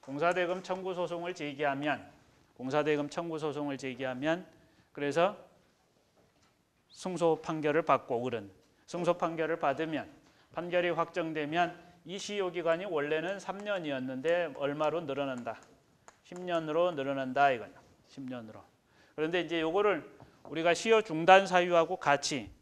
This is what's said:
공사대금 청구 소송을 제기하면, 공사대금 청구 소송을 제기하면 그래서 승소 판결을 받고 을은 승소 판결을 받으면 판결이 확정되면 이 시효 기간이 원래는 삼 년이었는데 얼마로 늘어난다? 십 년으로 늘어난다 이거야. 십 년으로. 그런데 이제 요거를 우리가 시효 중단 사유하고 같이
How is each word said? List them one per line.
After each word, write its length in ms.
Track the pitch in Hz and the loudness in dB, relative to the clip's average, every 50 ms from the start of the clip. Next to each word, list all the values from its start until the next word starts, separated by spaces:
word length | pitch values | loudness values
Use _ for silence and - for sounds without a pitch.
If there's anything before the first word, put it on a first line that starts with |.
공사대금 600 | - - 135 143 156 170 180 180 180 170 180 190 185 | -12 -10 -6 0 0 0 2 2 0 0 -2 -6 -4
청구 320 | - 185 190 185 190 185 | -6 -6 -6 -4 -6 -4
소송을 400 | 170 180 156 175 170 170 175 185 | -4 -4 -4 -4 -6 -6 -8 -8
제기하면, 720 | - 156 147 143 131 151 143 139 135 143 151 143 104 - - - - _ _ _ _ _ _ _ | -6 -8 -8 -4 -2 -2 0 0 0 -2 -2 -2 -4 -6 -18 -20 -20 _ _ _ _ _ _ _
공사대금 540 | _ 127 131 135 151 147 151 151 147 147 143 | _ -8 -2 0 0 2 2 2 0 0 -4
청구 280 | - - 170 170 160 156 | -4 -6 -6 -4 -6 -4
소송을 380 | 151 156 135 147 147 143 139 131 | -4 -4 -4 -4 -4 -6 -6 -6
제기하면 680 | - 135 127 117 135 127 127 123 139 156 165 175 185 - - - - _ _ _ _ _ _ | -6 -8 -8 -6 -6 -6 -6 -4 -2 -2 -2 -2 -4 -14 -20 -20 -20 _ _ _ _ _ _
그래서 440 | - 143 143 139 165 170 196 208 - - - _ _ _ _ _ _ _ _ _ _ _ _ _ _ _ _ _ _ _ _ _ _ _ _ _ _ _ _ | -4 -4 0 2 2 2 2 0 -4 -16 -20 _ _ _ _ _ _ _ _ _ _ _ _ _ _ _ _ _ _ _ _ _ _ _ _ _ _ _ _
승소 520 | - - - 185 180 160 175 165 160 151 - | -20 -10 -8 -6 -2 2 2 2 2 2 -2
판결을 400 | - 165 156 147 151 143 139 127 | -6 -6 -2 0 2 2 2 4
받고 440 | - 147 127 - - 131 117 120 | 4 2 2 2 -2 -4 -2 -2
을은 240 | 127 120 110 101 98 - _ _ _ _ _ _ | -2 -4 -6 -8 -10 -18 _ _ _ _ _ _
승소 320 | - - 175 175 170 175 175 | -10 -6 -2 2 2 2 2
판결을 420 | 190 165 160 160 160 156 160 165 | 0 -4 -2 -2 -2 -2 -2 0
받으면 500 | - 147 139 - 160 160 160 139 107 98 - - _ _ _ _ _ _ - | 0 0 0 0 -2 -4 -4 -6 -6 -8 -16 -20 _ _ _ _ _ _ -10
판결이 380 | - 170 175 170 180 175 175 | -8 -8 -2 0 0 2 2
확정되면 880 | 170 151 165 160 - 180 170 160 160 156 151 143 156 175 175 170 170 - - - - - _ | 0 0 -2 -2 -2 -4 -4 -2 -2 -4 -4 -2 2 0 0 0 0 -12 -20 -20 -20 -20 _
이 140 | 156 180 202 | -12 -12 -10
시효 320 | - - 208 208 190 180 | -8 -8 -4 -2 -2 -2
기간이 340 | 165 180 165 165 160 170 190 | -2 -2 0 0 0 0 -2
원래는 520 | 208 175 147 139 147 156 156 160 175 196 196 | -4 -2 -2 0 0 -2 -2 -2 -4 -6 -6
삼 200 | - - 190 196 | -8 -8 -10 -8
년이었는데 960 | 208 208 202 190 170 151 139 131 127 131 131 127 135 151 135 175 175 156 135 | -6 -4 -4 -4 -4 -4 -4 -4 -4 -6 -6 -4 0 0 0 0 0 -4 -4
얼마로 460 | - 143 139 143 147 156 151 147 170 170 | -4 -4 -2 -2 0 0 0 0 -2 -4
늘어난다? 580 | 139 135 131 143 139 131 120 120 - 110 - - - - _ _ _ _ _ _ - _ _ _ | -4 -4 -4 -2 -4 -4 -6 -6 -10 -10 -10 -14 -20 -20 _ _ _ _ _ _ -20 _ _ _
십 160 | - 180 180 | -16 -14 -10
년으로 520 | 180 180 175 165 160 156 151 165 175 180 175 | -6 -2 -2 -2 -2 0 2 2 2 2 0
늘어난다 600 | 143 135 139 139 135 135 131 127 139 143 143 131 | -2 -4 -2 -2 -2 -4 -2 2 4 4 4 4
이거야. 180 | 117 104 92 92 - - _ - _ _ _ | 2 -4 -12 -14 -20 -20 _ -20 _ _ _
십 140 | - - 139 | -16 -12 -12
년으로. 380 | 127 127 123 113 107 107 104 90 _ _ _ _ _ _ _ _ _ _ | -10 -10 -10 -12 -14 -18 -20 -20 _ _ _ _ _ _ _ _ _ _
그런데 280 | - 156 160 170 180 170 | -4 -4 0 0 -2 -2
이제 180 | 156 170 165 | 0 0 0
요거를 580 | 160 160 165 202 202 208 190 151 - - - - - - - _ _ - | 0 2 2 2 4 4 2 2 -2 -10 -20 -20 -20 -20 -20 _ _ -10
우리가 260 | - 156 165 170 175 | -6 2 4 4 4
시효 280 | 170 - 226 226 220 214 | 4 4 4 6 4 4
중단 440 | - 165 156 165 180 190 190 196 | 2 -2 2 8 10 10 10 10
사유하고 500 | 185 180 180 180 180 175 170 165 160 185 | 8 4 2 4 6 4 4 4 4 0
같이 540 | - - 151 143 139 143 - 156 135 107 95 - - | -2 2 4 4 4 2 -2 -4 -4 -6 -8 -16 -20